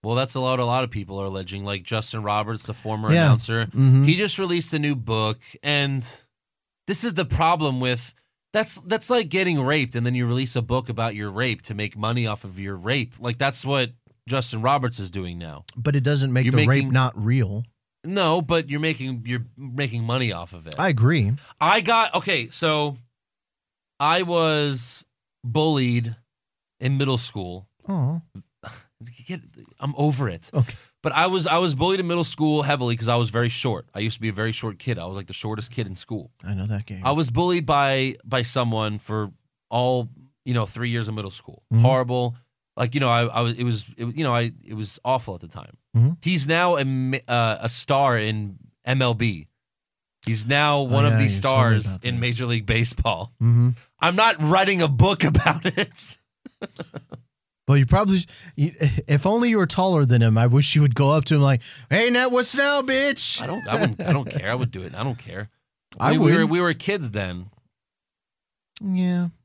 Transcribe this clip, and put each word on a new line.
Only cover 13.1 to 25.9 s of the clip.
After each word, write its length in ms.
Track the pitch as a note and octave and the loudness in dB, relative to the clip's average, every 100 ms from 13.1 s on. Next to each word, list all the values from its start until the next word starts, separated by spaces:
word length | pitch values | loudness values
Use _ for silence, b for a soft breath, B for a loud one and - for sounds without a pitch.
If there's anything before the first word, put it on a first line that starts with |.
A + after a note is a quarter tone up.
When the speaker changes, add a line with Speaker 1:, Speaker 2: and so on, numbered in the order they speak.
| - | -6
Speaker 1:
Like, 180 | A#2+ A#2+ | -8 -2
that's 260 | C#3 - | -2 -4
what 280 | C3 C#3 B2 A#2+ _ _ - | -4 -2 -2 -6 _ _ -6
Justin 360 | C3 A#2+ A2+ | -4 -4 -2
Roberts 360 | A#2+ C#3+ B2+ A#2+ | 0 0 -2 -6
is 120 | F#2+ | -10
doing 260 | F#2+ F2+ F2 | -8 -10 -10
now. 280 | E2 D2 - - | -12 -14 -16 -6
Speaker 2:
But 180 | A#2 C#3+ | 0 0
it 60 | |
doesn't 320 | B2+ D3 C3+ | 2 0 0
make 120 | B2+ B2+ | 2 2
Speaker 1:
You're 60 | |
Speaker 2:
the 40 | C3 D3+ | 4 4
rape 20 | |
Speaker 1:
making 240 | C#3 C3+ | 4 2
Speaker 2:
not 300 | C3 B2+ - | 2 0 -2
real. 400 | G#2+ C3 G2+ G#2 A#2 _ _ _ | 0 2 0 -2 -8 _ _ _
Speaker 1:
No, 380 | E3 G3 F3 E3 | -6 0 2 0
but 280 | D3+ E3 C#3 | 2 -2 0
you're 100 | C#3+ | -4
making, 420 | D#3+ D3+ C3 B2 A#2 | -2 -4 -6 -8 -6
you're 180 | B2 A#2+ - | -6 -6 -12
making 480 | C3+ B2 C#3 A#2 | -12 -6 -4 -4
money 280 | A2+ B2 B2 | -2 -2 -2
off 200 | F2 E2+ | -4 -10
of 120 | F2+ D#2+ | -14 -14
it. 80 | D#2 | -2
Speaker 2:
I 100 | F#3 | 0
agree. 420 | C3+ A#2+ D#3+ G2+ C3+ B B | 4 4 4 2 -2 B B
Speaker 1:
I 200 | D#3+ G#3+ | 2 4
got, 340 | G3 A#3 A3 F3 | 4 2 2 -2
okay, 340 | F3+ E3 A2+ | -2 -2 -2
so 480 | - E3 D3+ D3 C3 - _ _ _ _ _ _ _ _ _ | -4 0 0 0 -4 -16 _ _ _ _ _ _ _ _ _
I 240 | D3 F3 | 2 2
was 840 | F3+ F3 D#3+ D3+ D3 C3+ A#2+ - - _ _ _ | 2 2 2 2 0 -2 -8 -14 -18 _ _ _
bullied 720 | B2 A#2 D#3 D3 B2+ | -4 0 2 4 2